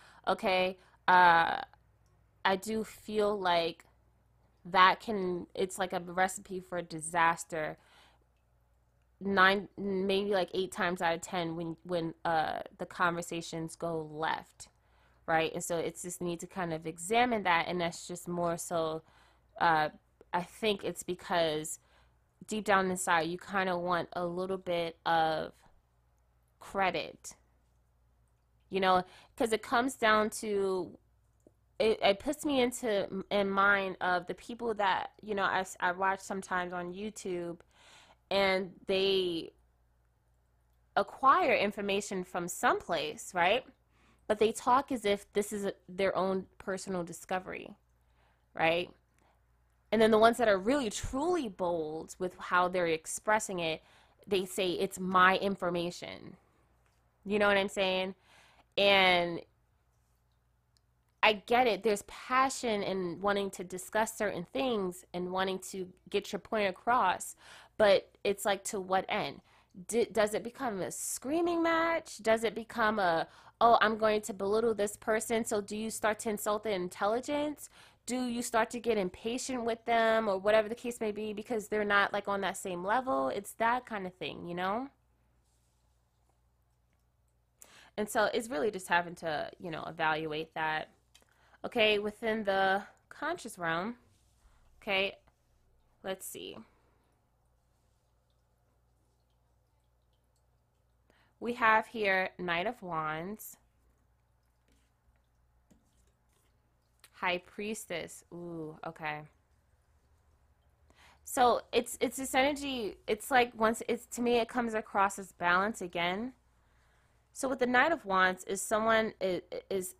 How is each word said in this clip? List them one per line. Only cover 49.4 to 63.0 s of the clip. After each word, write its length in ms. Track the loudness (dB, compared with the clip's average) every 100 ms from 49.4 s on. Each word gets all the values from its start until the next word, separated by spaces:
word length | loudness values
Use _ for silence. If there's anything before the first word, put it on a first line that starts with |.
| _ _ _ _ _
And 80 | 4
then 120 | 6
the 80 | 8
ones 180 | 6 6
that 100 | 4
are 120 | 2
really, 320 | 2 0 0
truly 580 | -4 -6 -2 0 -2 -2
bold 680 | -4 -2 -2 -4 -6 -10 -6
with 180 | -6 -6
how 300 | 0 2 4
they're 180 | 2 0
expressing 720 | 0 -4 -6 0 0 0 -4
it, 240 | -4 -4 _ -20 _ _ -4
they 180 | -2 -2
say, 280 | -2 -2
"It's 260 | 0 -2 -4
my 380 | 0 4 6 4
information." 1000 | 0 -2 -2 -2 -4 -6 -12 -14 -16 -20 _ _ _ _ _ _ _ _ -2
You 140 | 2
know 80 | 4
what 100 | 4
I'm 120 | 2
saying? 440 | 0 0 0 -2 -8 _ -20 -20 _ _ 2
And 640 | 6 8 8 6 2 -2 -8 _ _ _ _ _ _ _ _ _ _ _ _ _ _ _ _ _
I 100 | 2
get 320 | 2 2 2 2
it. 160 | 2
There's 220 | 0 -2
passion 800 | -4 -14 -4 0 0 -2 -4 -2
in 360 | -2 -4